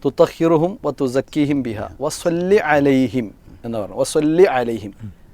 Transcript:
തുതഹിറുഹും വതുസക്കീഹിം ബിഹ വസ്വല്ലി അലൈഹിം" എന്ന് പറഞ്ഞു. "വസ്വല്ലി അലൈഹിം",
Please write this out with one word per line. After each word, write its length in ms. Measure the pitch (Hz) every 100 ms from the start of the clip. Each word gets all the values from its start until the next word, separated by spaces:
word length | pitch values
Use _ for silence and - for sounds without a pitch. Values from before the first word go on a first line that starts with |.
| 143
തുതഹിറുഹും 760 | - 165 - 165 165 170 202 147
വതുസക്കീഹിം 760 | 131 135 127 - 156 143 143
ബിഹ 180 | 120 107 101 87
വസ്വല്ലി 540 | 139 - 175 170 180 208
അലൈഹിം" 720 | 156 147 143 131 127 127 104 - - - 117
എന്ന് 120 | 113
പറഞ്ഞു. 200 | 95 98
"വസ്വല്ലി 420 | 135 160 151 160
അലൈഹിം", 500 | 190 131 120 113 101 - 107 - -